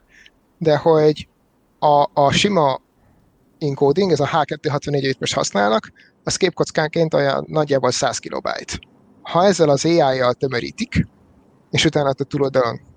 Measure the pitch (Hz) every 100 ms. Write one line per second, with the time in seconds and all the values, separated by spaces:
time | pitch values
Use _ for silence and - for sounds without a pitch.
0 | _ _ - _ _ - 160 147 165 156
1 | 151 147 - _ _ _ _ - 151 143
2 | 147 - 139 - 202 185 143 131 _ _
3 | _ _ _ _ _ - 147 135 139 160
4 | 190 147 139 165 143 151 143 139 - 143
5 | 135 131 - 139 - 202 208 220 - _
6 | _ _ - - 185 - 147 - 156 170
7 | 160 147 139 - 156 156 147 135 127 123
8 | 131 110 - 65 - - - - - _
9 | _ _ - 170 202 170 151 139 160 170
10 | 139 131 123 123 135 120 - - 226 -
11 | - _ _ _ _ _ - 147 160 151
12 | 139 131 143 143 135 131 117 104 -